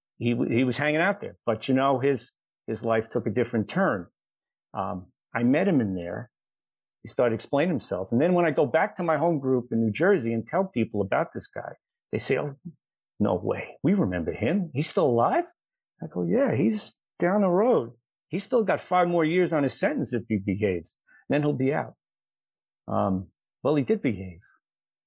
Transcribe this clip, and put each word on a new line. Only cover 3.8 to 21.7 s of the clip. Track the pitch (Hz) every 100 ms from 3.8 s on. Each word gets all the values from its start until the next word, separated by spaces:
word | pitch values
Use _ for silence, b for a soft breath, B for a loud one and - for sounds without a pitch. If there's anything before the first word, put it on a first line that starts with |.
| 185 104 85 _ _ _ _ _ _
Um, | - 95 92 90 _ _
I | 117
met | 120 147 196
him | 151
in | 104
there. | 92 85 104 120 _ _ _ _ _ _ _
He | -
started | - 123
explaining | 110 - 139 175
himself. | 143 - 90 95
And | 117
then | 170
when | 180
I | 170
go | 147 139
back | 156 208 -
to |
my | 170 151
home | 165 156
group | 131 127 120
in | 113
New | 110
Jersey | 104 175 190 117
and | 113 113
tell | 170
people | 190 - 110 104
about | 98 135 170
this | 214 -
guy, | - - - _ _ _
they | 110
say, | - 135
"Oh, | 147 139 170 - _ _ _ -
no | 107 92
way. | 104 98 - -
We | 156
remember | 202 117 90 80
him. | 80 113 202 165
He's | 127 160
still | - 151
alive?" | 117 131 294 349 - _ _ _ _
I | 160
go, | 180 170
"Yeah, | 214 277
he's | 113 202 214 - - _ -
down | 175 208
the | 190
road. | 175 233 190 120 - _ _ _
He's | 190
still | - 247
got | 190 151
five | - 180 175
more | 170
years | 156 180 175
on | 156
his | 139 -
sentence | 208 294 139
if | 117 -
he | 107
behaves. | 101 98 104 87 78 - b b -
Then | 139
he'll | 147
be | 135 131